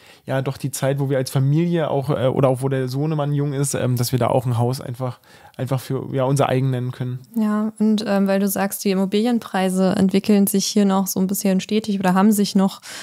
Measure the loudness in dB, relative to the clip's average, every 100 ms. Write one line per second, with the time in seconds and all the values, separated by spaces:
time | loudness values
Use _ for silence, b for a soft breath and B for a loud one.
0 | b b -6 -4 -4 -4 -8 -2 -2 0
1 | 0 0 0 0 2 2 2 0 0 0
2 | 0 0 0 2 2 2 0 -2 -2 -2
3 | -2 -2 0 0 0 -2 -2 0 0 0
4 | 0 0 2 2 0 0 0 -2 -8 -8
5 | -8 -10 B B B -10 -4 -4 -4 -6
6 | -4 -2 0 2 2 0 -2 -2 -6 -6
7 | -8 -8 -8 -4 -2 -2 -4 0 0 0
8 | 0 0 2 2 0 0 -2 -2 -2 0
9 | 0 0 0 0 -2 -2 0 2 2 2
10 | 2 2 4 4 4 0 0 2 2 2
11 | 0 -2 -2 0 0 0 0 -2 0 0
12 | 2 4 4 4 2 2 2 0 B B